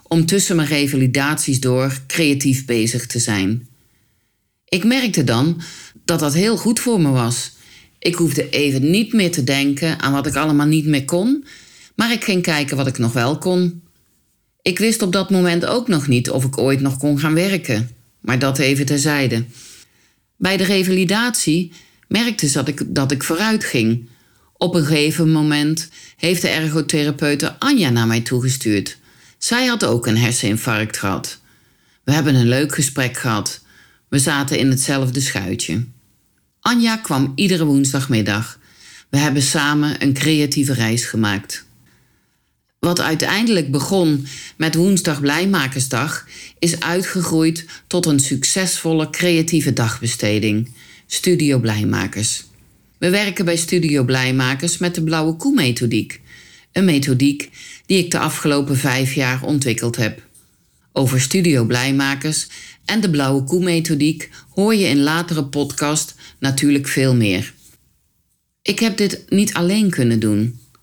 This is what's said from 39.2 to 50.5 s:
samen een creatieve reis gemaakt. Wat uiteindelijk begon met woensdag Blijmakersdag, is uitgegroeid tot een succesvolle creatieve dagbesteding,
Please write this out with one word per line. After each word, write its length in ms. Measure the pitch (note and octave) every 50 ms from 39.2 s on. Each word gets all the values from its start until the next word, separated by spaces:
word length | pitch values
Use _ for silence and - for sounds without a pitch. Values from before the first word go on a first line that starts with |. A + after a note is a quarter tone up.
| D3 D3+ C3+ D3 C3+
samen 600 | C#3 - D#3 C#3+ D3 D3 D3+ D3 D3 D3+ - -
een 120 | C#3+ C3
creatieve 580 | C3+ C#3 D#3 D#3+ D3+ D3 C3 - D3 C#3 C#3+ C3
reis 320 | A#2 A2+ A2 A#2 A#2+ -
gemaakt. 600 | - - A2+ G#2+ G#2 G2 G#2+ - - - - - - _ _ _ _ _ _ _ _ _ _ _ _ _ _ _ _ _ _ _ _ _ _
Wat 220 | - E3+ F3 -
uiteindelijk 680 | - D#3 D#3+ - - - F3 G#3 A#3 A#3 G#3+ E3+ D3 C3
begon 560 | C3+ C#3+ C#3 - G3 F#3+ F3 D#3 D3 C3+ C3+ - - - - - -
met 180 | - D#3 D#3+ D3+
woensdag 460 | E3 F3 G3+ G3 F3 - E3+ D3 C#3
Blijmakersdag, 1080 | C#3+ C#3+ D3 E3 F#3 G3 G3 E3 C3+ C3 - C3+ C3 - C3 A#2 C#3 D#3+ - - - - - - - - - _
is 220 | E3+ E3+ - E3
uitgegroeid 840 | - D#3+ E3+ F#3 F#3 - - F#3 E3 - E3 D#3+ D#3+ E3 E3 E3 - - - - -
tot 200 | _ - F3+ E3+
een 140 | D#3+ D3 C#3
succesvolle 920 | C3+ - C#3 B2+ - - - F#3+ F#3 F3 - - - E3 D#3+ D#3 D#3 D#3
creatieve 600 | - - F3 F3+ E3+ D#3+ D#3+ E3 F3 D#3 C3 C#3+ A#2
dagbesteding, 1000 | C3+ A#2+ A2 - - A#2+ A#2 - - - G#2 G#2 G#2+ G#2+ A2